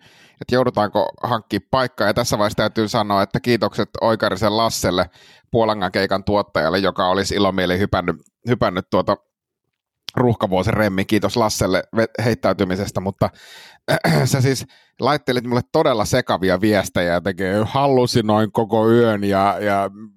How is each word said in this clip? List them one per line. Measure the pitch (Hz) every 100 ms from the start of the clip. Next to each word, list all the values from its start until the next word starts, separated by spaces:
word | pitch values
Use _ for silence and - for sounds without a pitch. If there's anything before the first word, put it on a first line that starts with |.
| - _ - -
että | - 123
joudutaanko | 123 104 104 104 - -
hankkia | 117 117 - 98 -
paikkaa. | 131 123 - 104
Ja |
tässä | 110 120 113
vaiheessa | 104 113
täytyy | 110 - 107
sanoa, | 120 104 101
että | 101 113
kiitokset | 123 117 104 - 101 -
Oikarisen | 113 113 104 95 104 110
Lasselle, | 113 - 101 90 90 - - - _
Puolangan | 117 110 107 90
keikan | 101 98 98
tuottajalle, | 101 101 - 90 78 95
joka | 92 87 92
olisi | 95 98 92
ilomielin | 98 95 90 90
hypännyt, | 101 95 87 80 _ _ 117
hypännyt | 120 107 90 -
tuota | 139 117 101 _ _ _ _ _ _ _ _ - -
ruuhkavuosen | 123 110 104 92 107
remmi. | 107 107 95 95
Kiitos | 107 101 120
Lasselle | 107 - 98 92 - 110
ve-, | 113 - 117
heittäytymisestä, | 110 101 92 92 92 101 101
mutta | 95 - 107 - - - - -
<clears throat> | - 156 - 156 131
sä | 139
siis | 131 131 123 _ _ -
laittelit | 117 147 - 127 120
mulle | 120 -
todella | 156 156 117 104
sekavia | 131 - 95 92 92
viestejä | 107 101 87 95 87
ja | 87
tekee, | 85 87 92 104 110
hallusinoin | 135 143 127 123 123 107 107 107
koko | - 107 110 113
yön | 117 117 104
ja, | 101 95 101 92
ja | 104 98 98 101 110